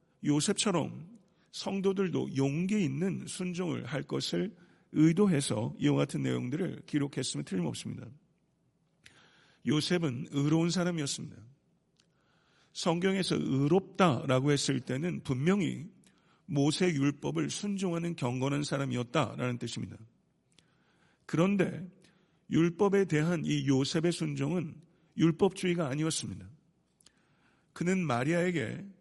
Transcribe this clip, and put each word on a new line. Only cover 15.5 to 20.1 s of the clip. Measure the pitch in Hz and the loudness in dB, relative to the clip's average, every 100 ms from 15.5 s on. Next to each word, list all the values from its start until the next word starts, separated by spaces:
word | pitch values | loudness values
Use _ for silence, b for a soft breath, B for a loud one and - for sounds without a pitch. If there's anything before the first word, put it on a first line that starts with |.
| 202 147 127 165 - b b b b b | 2 0 -4 -10 -18 b b b b b
모세 | 139 143 156 185 | 2 2 4 2
율법을 | 147 139 139 147 156 147 | 2 0 0 -4 -2 -2
순종하는 | - 208 196 190 170 170 165 | -4 -4 -2 -2 -2 -4 -2
경건한 | 127 127 131 143 | -2 0 0 0
사람이었다라는 | 147 143 139 123 120 160 117 143 127 123 | -2 -2 -2 -4 -2 0 0 -2 -4 -4
뜻입니다. | 120 - 95 98 110 | -6 -8 -8 -12 -20